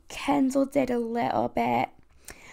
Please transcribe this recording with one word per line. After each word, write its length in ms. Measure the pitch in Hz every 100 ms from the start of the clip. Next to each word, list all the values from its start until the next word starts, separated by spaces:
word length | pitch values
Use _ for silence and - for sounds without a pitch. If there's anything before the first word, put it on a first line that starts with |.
| -
Kendall 580 | - - 285 262 277 269
did 240 | 277 254
a 80 | 240
little 500 | 233 233 240 - -
bit, 400 | - 233 127 - - - - - - -